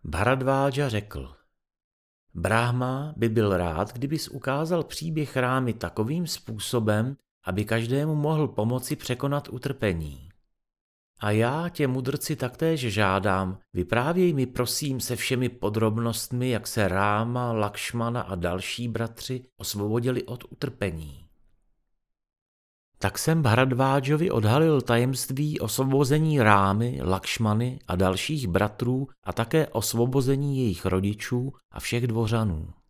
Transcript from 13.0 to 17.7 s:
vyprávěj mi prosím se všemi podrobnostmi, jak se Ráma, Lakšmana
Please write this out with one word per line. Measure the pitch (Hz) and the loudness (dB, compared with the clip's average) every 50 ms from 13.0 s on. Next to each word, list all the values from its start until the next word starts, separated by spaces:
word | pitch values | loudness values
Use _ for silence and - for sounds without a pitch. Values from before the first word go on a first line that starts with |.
| 104 95 95 98 95 107 95 95 95 92 95 - _ _ | 2 4 4 2 2 2 2 2 0 -2 -4 -8 _ _
vyprávěj | - 90 90 - 117 117 123 151 175 185 185 175 | -4 -4 -2 0 0 0 0 0 2 4 4 4
mi | 160 135 127 | 4 2 0
prosím | 127 - - 123 120 - - 156 143 131 123 | 0 0 -2 -2 -2 -2 -4 -2 -4 -4 -4
se | - - 123 | -4 -4 -4
všemi | - - - 131 123 127 120 | -4 -2 -2 0 0 0 -2
podrobnostmi, | 123 - - 104 104 110 113 110 107 117 117 117 110 - - - 123 123 123 127 | -2 -2 -4 -2 0 2 2 2 2 0 -2 -2 -2 -4 -6 -4 -2 -2 0 0
jak | 120 104 107 | 0 -2 -2
se | - - 113 104 92 | -4 0 0 2 2
Ráma, | 90 95 101 104 104 107 113 120 123 123 123 120 | 2 2 2 2 2 2 0 -2 -2 -2 -2 -2
Lakšmana | 113 110 104 101 | 0 0 0 -2